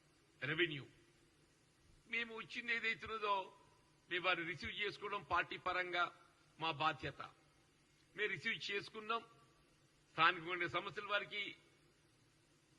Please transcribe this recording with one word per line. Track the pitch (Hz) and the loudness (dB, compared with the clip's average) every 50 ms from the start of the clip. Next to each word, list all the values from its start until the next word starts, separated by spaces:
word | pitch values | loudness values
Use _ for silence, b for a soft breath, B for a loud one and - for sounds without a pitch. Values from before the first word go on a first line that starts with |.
| _ _ _ _ _ _ _ - 131 139 | _ _ _ _ _ _ _ -6 -4 0
రెవెన్యూ. | 160 160 175 165 151 139 120 - - - - - _ _ _ _ _ _ _ _ _ _ _ _ _ _ _ - - - - - 233 | 2 2 2 2 0 -4 -8 -12 -16 -20 -20 -20 _ _ _ _ _ _ _ _ _ _ _ _ _ _ _ -20 -20 -20 -10 -4 -4
మేము | 226 233 226 220 226 - | -2 -2 -4 -6 -10 -10
ఇచ్చింది | - - 247 240 233 233 233 | -8 -8 -6 -2 0 0 2
ఏదైతున్నదో | 226 226 226 220 220 220 220 220 214 208 202 196 185 - - - - - - - _ _ _ _ _ - | 2 0 0 -2 -4 -6 -4 0 2 2 2 2 2 -2 -8 -18 -20 -20 -20 -20 _ _ _ _ _ -2
మేము | 175 180 170 185 | -2 2 4 4
వారిని | 180 170 165 165 | 4 2 2 -2
రిసీవ్ | 175 143 233 220 202 190 208 | -4 -6 -6 -6 -4 -2 -2
చేసుకోవడం | 202 185 - 202 202 202 202 151 - 175 | -4 -4 -4 -6 -4 -4 -4 -2 2 2
పార్టీ | 175 175 - 190 165 - 185 | 2 2 0 -2 -4 -2 0
పరంగా | 175 180 180 180 175 175 175 - - - - - _ _ _ _ _ - 156 | 0 0 0 0 2 2 2 2 0 -6 -20 -20 _ _ _ _ _ -2 -2
మా | 165 156 135 156 | 0 2 2 2
బాధ్యత. | 156 156 - - 143 - - - - - - - _ _ _ _ _ _ _ _ _ _ _ _ _ - | 2 2 2 -2 -8 -8 -8 -10 -12 -14 -18 -20 _ _ _ _ _ _ _ _ _ _ _ _ _ -4
మేము | 185 214 196 190 | -2 0 0 0
రిసీవ్ | - 214 226 214 160 - - | 0 -2 -2 -2 -2 -2 -2
చేసుకున్నాం. | 202 202 165 - - 220 214 214 233 226 220 - - - - - - - - _ _ _ _ _ _ _ _ _ | -2 -2 -4 -6 -10 -8 -4 -2 -2 -2 -2 -6 -16 -20 -20 -20 -20 -20 -20 _ _ _ _ _ _ _ _ _
స్థానికంగా | - 156 160 170 180 175 160 175 180 | 4 6 8 8 6 4 0 -4 -2
ఉండే | 175 175 160 170 175 | -2 0 0 0 0
సమస్యలు | 196 196 - 208 208 196 208 | -2 -2 -6 -6 -2 0 0
వారికి | 202 190 151 190 208 202 - - - - - - _ _ _ _ _ _ _ _ _ _ _ _ _ _ _ _ _ _ _ _ | 0 0 -2 -6 -6 -6 -6 -8 -12 -16 -20 -20 _ _ _ _ _ _ _ _ _ _ _ _ _ _ _ _ _ _ _ _